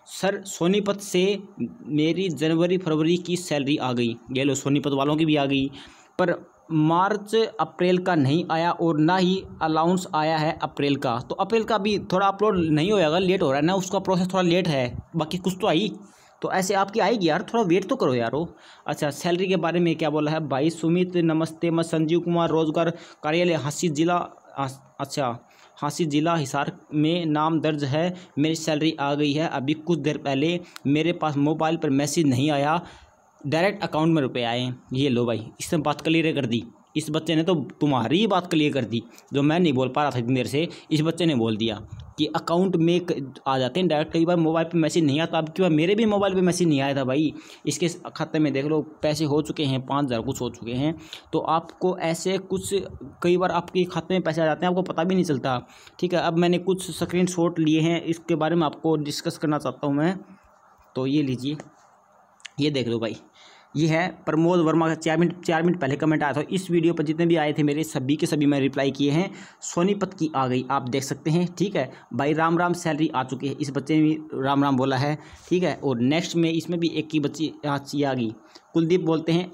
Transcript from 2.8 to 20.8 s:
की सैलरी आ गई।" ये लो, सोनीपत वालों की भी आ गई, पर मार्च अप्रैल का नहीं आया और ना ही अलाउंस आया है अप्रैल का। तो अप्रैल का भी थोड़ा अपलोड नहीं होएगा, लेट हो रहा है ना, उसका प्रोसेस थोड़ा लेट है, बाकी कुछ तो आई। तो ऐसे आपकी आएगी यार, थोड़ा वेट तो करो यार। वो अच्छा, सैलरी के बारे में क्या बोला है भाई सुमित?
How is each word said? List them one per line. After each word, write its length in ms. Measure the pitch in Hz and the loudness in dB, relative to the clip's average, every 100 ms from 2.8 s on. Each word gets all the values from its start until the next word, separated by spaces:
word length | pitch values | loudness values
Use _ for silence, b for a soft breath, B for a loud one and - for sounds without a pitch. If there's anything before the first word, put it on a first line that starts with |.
| 170 156 160 175 | 0 0 2 0
की 180 | - 175 | 0 -4
सैलरी 420 | - 147 135 147 | -2 -2 0 0
आ 160 | 127 | 0
गई।" 220 | 123 120 117 - | 0 -2 -2 -4
ये 120 | 131 | 0
लो, 120 | 139 135 | 0 0
सोनीपत 360 | 143 143 147 | 0 0 0
वालों 240 | 135 139 151 | 0 2 2
की 100 | 160 | 2
भी 100 | 151 | 2
आ 100 | 139 | 2
गई, 220 | 139 135 B B B B - | 0 -2 B B B B -2
पर 380 | 180 - - _ - | 0 -2 -6 _ -2
मार्च 640 | 160 156 170 190 208 202 226 220 - | 2 4 4 2 0 0 0 0 -2
अप्रैल 380 | 160 - 180 180 | -4 0 2 2
का 180 | 180 175 | 2 2
नहीं 300 | 135 160 151 | 4 2 2
आया 200 | 160 170 | 0 0
और 280 | - 165 151 | 2 2 4
ना 180 | 156 185 | 4 4
ही 260 | 180 190 - - | 4 2 -4 -4
अलाउंस 460 | 160 156 165 185 - 156 | 0 2 2 2 0 0
आया 220 | 151 160 | 0 2
है 220 | 151 160 | 0 -2
अप्रैल 340 | 143 - 143 139 | -6 -2 0 0
का। 240 | 139 117 | 0 -2
तो 160 | 123 - | -4 -4
अप्रैल 280 | 190 226 | 0 0
का 140 | 220 214 | 0 0
भी 220 | 202 196 | 0 -2
थोड़ा 280 | - 185 196 | 0 2 2
अपलोड 300 | 196 214 190 | 2 2 2
नहीं 340 | 160 151 175 | 2 2 4
होएगा, 280 | 208 156 170 | 4 4 2
लेट 220 | 190 185 | 2 2
हो 100 | 160 | 2
रहा 80 | 139 | 2
है 60 | 156 | 2
ना, 100 | 190 | 0
उसका 240 | 190 196 | 0 -2
प्रोसेस 280 | 190 180 180 | 0 0 2
थोड़ा 140 | 185 | 2
लेट 260 | 180 175 180 | 4 2 2
है, 300 | 139 123 - - 165 | 0 -2 -6 -6 -4
बाकी 220 | 156 180 | -4 -4
कुछ 200 | 190 180 | -4 -2
तो 60 | 208 | 0
आई। 240 | 160 214 - B B B B | 2 0 -6 B B B B
तो 100 | 156 | -4
ऐसे 220 | 180 185 | -2 0
आपकी 260 | 196 196 214 | 0 0 0
आएगी 300 | 190 233 165 | 2 2 2
यार, 120 | 151 | 0
थोड़ा 220 | - 226 | 0 0
वेट 260 | 196 165 - | 2 2 0
तो 60 | 247 | 0
करो 180 | 175 | 0
यार। 180 | 127 113 | 0 0
वो 220 | 131 170 - B B - | -2 -6 -10 B B -8
अच्छा, 220 | 147 147 | -4 -4
सैलरी 380 | 139 180 175 190 | -2 -2 0 0
के 80 | 185 | 0
बारे 240 | 165 170 | 2 2
में 160 | 175 160 | 2 2
क्या 140 | 156 | 0
बोला 220 | 151 151 | 0 0
है 160 | 160 151 | -2 -2
भाई 220 | 135 160 | 0 0
सुमित? 420 | 165 | 0